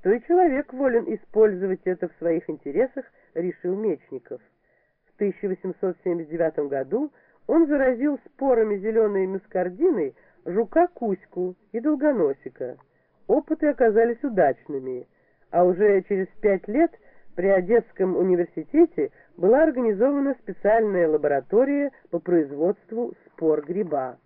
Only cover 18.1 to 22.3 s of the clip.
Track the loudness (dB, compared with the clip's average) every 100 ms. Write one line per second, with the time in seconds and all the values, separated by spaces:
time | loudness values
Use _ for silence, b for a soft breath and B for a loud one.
18.1 | 0 0 0 -2 -6 -2 2 2 2 -6
19.1 | b b -2 4 4 4 2 -2 2 0
20.1 | 0 -2 -4 -10 -2 2 2 2 0 2
21.1 | 2 0 -2 0 0 2 0 -4 b b
22.1 | -8 0